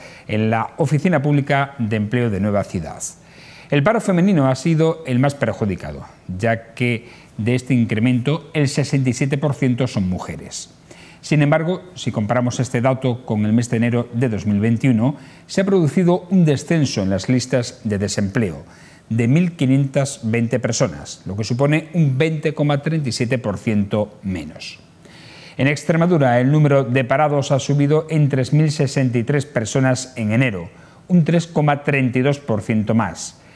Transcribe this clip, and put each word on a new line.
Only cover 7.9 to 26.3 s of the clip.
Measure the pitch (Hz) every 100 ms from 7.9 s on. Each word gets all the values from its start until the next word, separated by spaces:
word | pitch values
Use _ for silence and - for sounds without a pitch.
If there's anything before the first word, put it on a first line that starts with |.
| 110 123 123 127 - -
el | 156 139
sesenta | - 131 139 131
y |
siete | 120 139 143
por | 151
ciento | 131 131 120 -
son | - 92
mujeres. | 87 - 76 - - - - - - - -
Sin | - 151
embargo, | 143 160 165 180 -
si | - -
comparamos | 117 104 123 123 -
este | 117 123
dato | 131 127 131 120 -
con | 107
el | 107
mes | 113 117
de | 113
enero | 120 117 117
de | 117 131
dos | 101 95
mil | 101
veintiuno, | 113 113 135 113 123 147 - - -
se | -
ha |
producido | 196 196 151 196 175 180 -
un | 190
descenso | 160 131 - 170 131 -
en | 95
las | 98 -
listas | 127 - 131 117 -
de | 107 101
desempleo | 101 - 98 123 101 73 - - - - -
de | 113 117
mil | 156 180 -
quinientas | 131 135 139 143 135 -
veinte | 110 117 117 120
personas, | 113 - 123 71 - - -
lo | 101
que |
supone | 107 123 143 214 214
un | 175 147 131
veinte | 160 156 156
coma | 147 147 143
treinta | 156 160 135
y |
siete | - 120 127
por | 117 98
ciento | - 104 101 110 104 -
menos. | 98 87 76 - - - - - - - - - - -
En | 135
Extremadura, | 147 - 165 170 170 131